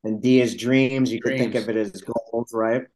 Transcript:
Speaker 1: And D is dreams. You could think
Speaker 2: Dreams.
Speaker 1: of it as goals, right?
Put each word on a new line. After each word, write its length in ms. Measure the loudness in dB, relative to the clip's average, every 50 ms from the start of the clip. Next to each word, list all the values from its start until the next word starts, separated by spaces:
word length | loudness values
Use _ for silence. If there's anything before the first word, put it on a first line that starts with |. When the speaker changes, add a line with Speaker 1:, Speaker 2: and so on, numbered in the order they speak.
| -4
Speaker 1:
And 180 | -4 -6 0
D 200 | 2 4 6 6
is 160 | 4 2 -2
dreams. 560 | -4 -2 2 2 4 2 2 2 0 0 0 0
You 80 | -2
could 180 | -2 -4 0 0
think 140 | -2 0 0
Speaker 2:
Dreams. 160 | -4 -2 -2
Speaker 1:
of 80 | -2
it 180 | -2 -2 -2 -6
as 80 | -12 -12
goals, 480 | -10 -10 -10 -10 -6 -6 -6 -6 -4 -2
right? 300 | -2 0 0 0 -2 -4 -8 _